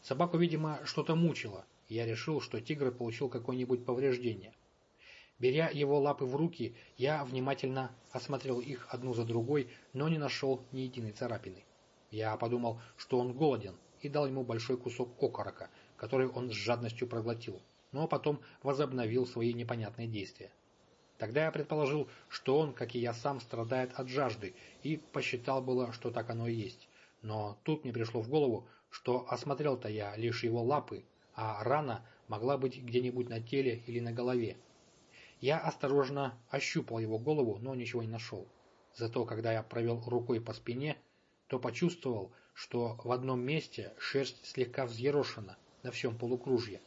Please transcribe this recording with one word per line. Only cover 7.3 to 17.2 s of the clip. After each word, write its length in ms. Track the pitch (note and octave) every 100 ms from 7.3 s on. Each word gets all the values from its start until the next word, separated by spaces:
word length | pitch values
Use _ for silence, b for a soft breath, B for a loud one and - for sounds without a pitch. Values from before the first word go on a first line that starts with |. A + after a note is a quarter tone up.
| B2+ C3 C#3 C3+ C3+ B2+ - -
осмотрел 480 | B2+ - C3+ C3+ B2
их 260 | B2 B2+ -
одну 220 | B2+ B2+
за 120 | A#2
другой, 440 | A2+ A#2 A#2 D3 B2 B B
но 160 | C3 D3+
не 80 | D#3+
нашёл 480 | C#3+ - C3+ B2+ -
ни 120 | C3
единой 280 | B2+ B2+ A2
царапины. 540 | - B2 G#2+ - F#2 - _ _ _ _
Я 240 | G#2+ A2 A2
подумал, 440 | A#2 A#2+ A#2+ A#2 B -
что 220 | - B2+
он 140 | B2
голоден, 420 | B2 D#3 A#2+ F#2+ F2+ - -
и 60 | C#3+
дал 200 | C#3+ C#3+
ему 160 | C3+
большой 320 | A#2+ A#2 A2+ B2+
кусок 440 | B2 A2+ A#2+ -
окорока, 480 | B2+ - G2 - F#2 B B -
который 320 | A2 C3 C3
он 240 | B2+ B2
с 20 |
жадностью 540 | G#2+ G2+ A#2 A#2 - B2
проглотил, 520 | A#2